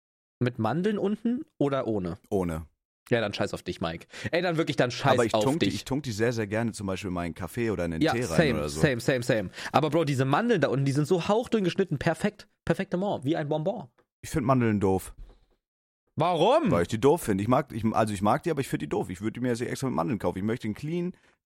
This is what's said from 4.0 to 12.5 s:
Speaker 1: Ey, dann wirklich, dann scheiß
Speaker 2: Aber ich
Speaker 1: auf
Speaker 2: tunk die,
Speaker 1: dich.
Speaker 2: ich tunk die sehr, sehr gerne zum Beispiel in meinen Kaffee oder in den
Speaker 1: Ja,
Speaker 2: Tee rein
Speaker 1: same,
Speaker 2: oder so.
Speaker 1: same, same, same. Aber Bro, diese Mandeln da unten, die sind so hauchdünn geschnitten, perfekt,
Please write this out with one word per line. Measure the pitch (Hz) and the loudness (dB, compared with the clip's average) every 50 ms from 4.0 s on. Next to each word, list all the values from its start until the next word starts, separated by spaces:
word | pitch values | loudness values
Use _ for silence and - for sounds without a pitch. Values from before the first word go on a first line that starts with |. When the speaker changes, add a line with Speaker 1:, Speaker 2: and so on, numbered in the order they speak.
| - - - - - 110 | -12 -16 -12 -10 -6 -4
Speaker 1:
Ey, | 156 180 | -2 -2
dann | 180 180 165 | 0 0 0
wirklich, | 151 160 156 131 | 0 -2 0 0
dann | - 131 123 | 0 0 0
scheiß | - - - 135 131 | -2 0 2 4 4
Speaker 2:
Aber | 123 120 | 4 4
ich | 107 - | 2 2
Speaker 1:
auf | 110 104 | 2 2
Speaker 2:
tunk | 131 147 175 | 2 2 2
die, | 104 | 2
Speaker 1:
dich. | 98 92 | 0 0
Speaker 2:
ich | 104 - | -2 -4
tunk | - 131 151 139 | -4 -4 -4 -4
die | 127 104 | -4 -2
sehr, | 104 113 127 | 0 0 0
sehr | 120 113 107 | 0 0 -2
gerne | 98 107 110 117 110 | -2 -2 -2 -2 -2
zum | 95 - 101 | -4 -6 -6
Beispiel | 98 92 90 101 92 | -6 -6 -4 -4 -4
in | 87 | -4
meinen | 87 87 85 80 | -4 -4 -6 -6
Kaffee | - 90 - - 123 117 110 | -8 -10 -8 -4 -2 -2 -2
oder | 98 85 87 | 0 -2 -2
in | 85 | -2
den | 80 82 | 0 0
Speaker 1:
Ja, | 156 156 123 | 0 0 0
Speaker 2:
Tee | 120 127 | 0 -2
rein | 85 80 | 0 2
Speaker 1:
same, | 160 160 135 117 | 2 2 2 2
Speaker 2:
oder | 76 76 76 | 0 -2 -4
so. | 71 78 | 0 2
Speaker 1:
same, | 160 147 123 120 | 2 2 2 0
same, | - 156 135 127 123 | 0 0 0 2 2
same. | - 123 107 92 85 - - - - - | 0 0 0 0 -4 -8 -10 -4 0 2
Aber | 131 151 151 | 2 2 4
Bro, | 147 170 160 | 2 2 2
diese | 143 139 127 135 | 2 2 2 2
Mandeln | 135 143 165 226 240 226 160 | 4 2 2 4 2 4 4
da | 131 95 | 4 2
unten, | 117 139 139 | 2 2 2
die | 139 131 | 2 2
sind | 151 151 | 2 2
so | - 185 165 170 | 2 2 2 2
hauchdünn | - 208 233 247 - 233 220 190 | 2 0 0 0 0 0 0 0
geschnitten, | 165 - - 190 - 151 - | 0 0 0 0 0 -2 -2
perfekt, | - 165 160 - - 208 - - - _ | 0 -2 0 0 -2 -4 -4 -6 -14 _